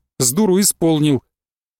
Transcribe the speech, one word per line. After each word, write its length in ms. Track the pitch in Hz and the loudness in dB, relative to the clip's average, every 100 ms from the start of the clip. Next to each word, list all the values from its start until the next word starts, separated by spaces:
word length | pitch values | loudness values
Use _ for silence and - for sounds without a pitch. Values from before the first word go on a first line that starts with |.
| _ - | _ -6
с 120 | 127 | -4
дуру 280 | 151 214 180 | 0 0 0
исполнил. 600 | 208 - 165 156 151 131 - _ _ _ _ _ | 0 -2 -2 0 0 -2 -4 _ _ _ _ _